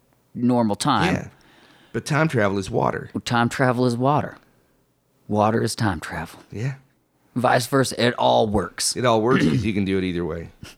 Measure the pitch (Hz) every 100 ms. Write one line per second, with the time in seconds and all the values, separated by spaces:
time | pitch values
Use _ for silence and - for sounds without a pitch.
0 | _ _ _ 120 120 123 110 101 151 113
1 | 85 87 - - _ _ - _ _ 113
2 | - 147 160 120 101 98 95 113 67 -
3 | - 101 - 120 117 - 127 120 127 120
4 | 131 147 - - _ _ _ _ _ _
5 | _ _ - 104 107 113 117 - 110 82
6 | - 85 80 - - 101 131 135 _ _
7 | _ _ _ 123 120 123 117 135 123 -
8 | 120 - 123 120 110 101 87 - - -
9 | 120 113 113 160 156 135 107 101 95 95
10 | 92 85 82 82 82 - -